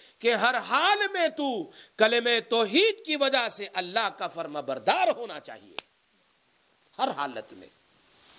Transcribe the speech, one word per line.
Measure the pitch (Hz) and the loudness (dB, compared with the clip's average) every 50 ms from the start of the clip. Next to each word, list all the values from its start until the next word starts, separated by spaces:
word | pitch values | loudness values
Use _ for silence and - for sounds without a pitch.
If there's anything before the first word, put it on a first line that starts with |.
| - - - _ | -20 -20 -20 _
کہ | - 233 240 | 0 0 2
ہر | 214 196 240 254 240 | 4 4 2 2 2
حال | 196 180 226 277 320 370 415 415 415 392 392 | -2 0 0 2 4 4 2 2 0 -2 0
میں | 381 339 320 | 0 0 0
تو | - - 294 277 254 208 160 - - - - - _ | 0 -2 -2 -2 -2 -4 -6 -8 -12 -20 -20 -20 _
کلمہ | - 214 220 233 240 240 240 240 226 - - | 2 2 4 4 2 2 2 0 0 0 0
توحید | 233 233 226 202 196 302 392 453 415 - - | 0 2 2 4 4 4 4 4 2 -2 -4
کی | 320 311 | -4 0
وجہ | 294 277 269 262 262 240 220 | 0 2 2 2 2 0 0
سے | - - 202 185 - | -4 -8 -10 -6 -4
اللہ | 185 185 175 180 220 226 196 - - | -6 -6 -2 -2 -2 -2 -2 -4 -4
کا | 202 170 | -8 -8
فرما | 131 160 165 156 147 147 | -6 -8 -10 -8 -6 -8
بردار | 131 123 135 - - - 240 339 762 698 285 | -6 -6 -6 -2 2 2 2 4 4 0 0
ہونا | - 240 214 170 151 | -2 -4 -10 -12 -14
چاہیے، | - - 120 104 95 101 85 - - _ _ _ _ _ _ _ _ _ _ _ _ _ _ _ _ _ _ _ _ _ _ - | -14 -14 -18 -18 -18 -8 -8 -8 -8 _ _ _ _ _ _ _ _ _ _ _ _ _ _ _ _ _ _ _ _ _ _ -4
ہر | 240 269 208 139 | -4 -4 -2 -4
حالت | 143 139 123 113 107 - - | -6 -6 -6 -10 -14 -14 -18
میں، | 95 85 - - _ _ _ _ _ _ _ _ - - - - | -20 -20 -20 -20 _ _ _ _ _ _ _ _ -20 -20 -20 -20